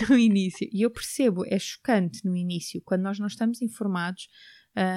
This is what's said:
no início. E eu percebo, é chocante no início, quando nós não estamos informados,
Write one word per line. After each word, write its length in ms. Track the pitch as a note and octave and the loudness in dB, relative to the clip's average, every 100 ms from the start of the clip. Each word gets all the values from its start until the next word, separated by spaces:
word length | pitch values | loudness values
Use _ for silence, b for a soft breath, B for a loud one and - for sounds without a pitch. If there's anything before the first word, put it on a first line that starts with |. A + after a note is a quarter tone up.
| A3 | 4
no 100 | B3+ | 6
início. 500 | A3+ G3 F#3 - - | 6 4 2 -2 -4
E 100 | G3 | 0
eu 100 | A3 | 0
percebo, 540 | - - - B3+ F3+ - | 0 -8 0 2 2 -2
é 120 | F#3+ | -2
chocante 680 | - - - A3 F3 - F#3+ | -4 -8 0 2 0 -2 -4
no 100 | F3+ | -2
início, 460 | F3+ F3 - F3+ | -2 -4 -6 -10
quando 220 | - F#3 | -2 -2
nós 140 | G3 G3+ | -2 -4
não 100 | G#3 | -6
estamos 340 | - A3+ A#3 | -2 -2 -2
informados, 680 | A#3 - G#3 F3+ F3 F#3 - b b b b - F#3+ | -4 -4 -4 -2 -4 -8 -14 b b b b -2 0